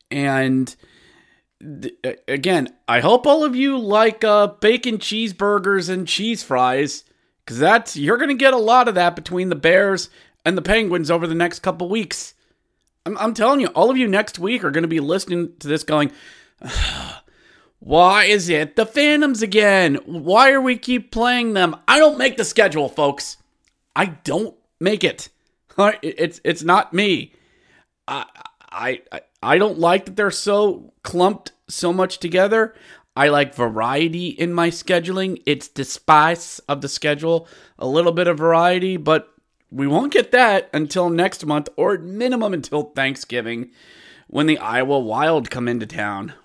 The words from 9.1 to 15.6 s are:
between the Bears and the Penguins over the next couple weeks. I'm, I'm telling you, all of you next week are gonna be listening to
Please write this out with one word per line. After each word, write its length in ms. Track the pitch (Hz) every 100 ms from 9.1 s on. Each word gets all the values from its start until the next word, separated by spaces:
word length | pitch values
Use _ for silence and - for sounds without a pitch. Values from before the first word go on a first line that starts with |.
| 170
between 340 | - 180 185
the 60 | 156
Bears 560 | 165 180 202 185 - _ _ _ 165
and 100 | 185
the 60 |
Penguins 480 | 180 226 208 175 151
over 160 | 170 170
the 80 |
next 260 | 165 170 -
couple 300 | 190 165 180
weeks. 460 | 220 190 - - _ _ _ _ _ _ _ 170
I'm, 120 | 208
I'm 160 | 220
telling 280 | 220 226 285
you, 60 | 202
all 220 | 151 220
of 80 | 262
you 100 | 233
next 320 | 196 220 -
week 240 | 185 247
are 80 | 165
gonna 160 | 151 165
be 120 | 160
listening 540 | 139 185 185 175 170
to 80 | -